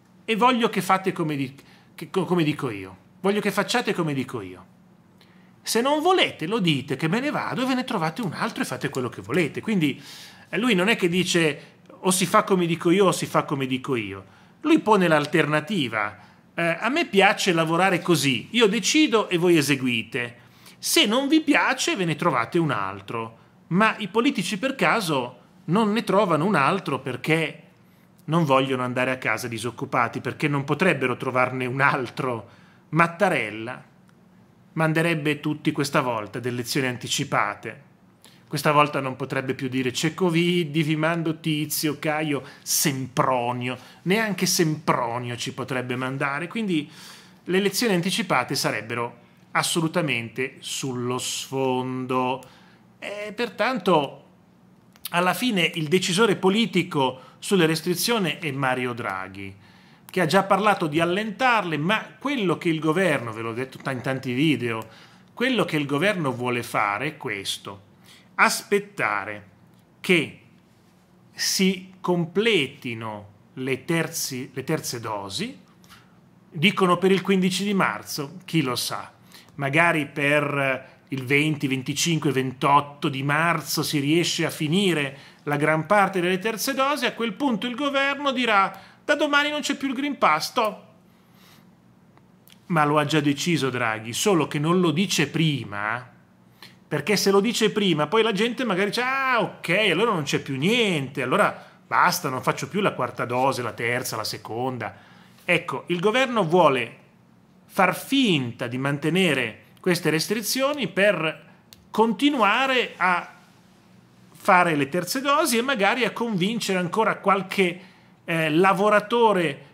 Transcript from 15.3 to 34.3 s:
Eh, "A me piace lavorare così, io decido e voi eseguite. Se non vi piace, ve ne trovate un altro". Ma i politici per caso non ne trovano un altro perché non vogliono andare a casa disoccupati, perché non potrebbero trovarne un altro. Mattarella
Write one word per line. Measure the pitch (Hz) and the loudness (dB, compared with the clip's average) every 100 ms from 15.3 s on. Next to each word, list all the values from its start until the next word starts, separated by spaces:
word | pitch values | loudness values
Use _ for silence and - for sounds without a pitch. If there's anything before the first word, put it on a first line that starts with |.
| 165 147 151 151 208 127 110 104 104 - - _ | 2 2 0 0 -2 -2 -2 -4 -6 -20 -20 _
Eh, | - 170 165 | -4 -2 -2
"A | 226 | -2
me | 294 339 | -2 2
piace | 196 190 208 - | 4 4 4 2
lavorare | 170 160 165 190 175 | 2 2 2 2 2
così, | 180 165 139 120 - | 2 2 2 0 -2
io | 226 226 | 2 4
decido | 226 190 302 302 220 196 | 4 2 4 4 4 2
e | 175 | 2
voi | 180 170 | 4 4
eseguite. | 135 139 127 117 107 131 120 117 - - - - | 4 2 0 -2 -4 -6 -6 -10 -20 -20 -20 -10
Se | - - | -2 2
non | 254 233 277 | 2 2 2
vi | 320 | 2
piace, | 311 180 196 254 - 302 | 4 2 2 0 -2 -2
ve | 175 | -2
ne | 147 | 0
trovate | 175 135 117 175 | 0 0 0 0
un | 160 | 0
altro". | 113 98 98 95 117 113 - - _ _ | -2 -4 -8 -10 -8 -8 -14 -20 _ _
Ma | 175 220 - | 2 2 0
i | 214 | -2
politici | 226 254 220 185 208 | 0 2 0 -4 -4
per | 262 | -4
caso | 262 165 202 180 143 120 - - - - | 0 2 2 0 -2 -2 -8 -20 -14 -2
non | 180 214 | 0 2
ne | 214 | 0
trovano | - 190 208 156 147 | 2 2 4 2 2
un | |
altro | 180 139 180 - 135 | 2 2 0 -2 -6
perché | 131 123 156 160 151 - - _ _ _ _ _ | -6 -8 0 0 0 -8 -20 _ _ _ _ _
non | - 165 | -2 0
vogliono | 151 135 135 131 | 4 4 2 0
andare | 123 123 127 | -2 -2 -2
a | 127 | -2
casa | 127 110 120 | -2 -2 -4
disoccupati, | 117 120 - 131 135 120 143 | -6 -6 -6 -4 0 0 -2
perché | 131 117 156 | -6 -2 -2
non | 143 | -2
potrebbero | 139 147 185 147 131 123 | -2 2 2 2 0 -2
trovarne | 135 127 127 131 123 | -2 0 0 -2 -4
un | 135 | 2
altro. | 139 143 123 - 135 113 - - - - _ | 2 2 -4 -6 -6 -6 -10 -20 -20 -20 _
Mattarella | 156 165 165 196 151 110 104 113 131 - _ _ _ _ | 2 2 2 0 0 -2 -6 -10 -12 -18 _ _ _ _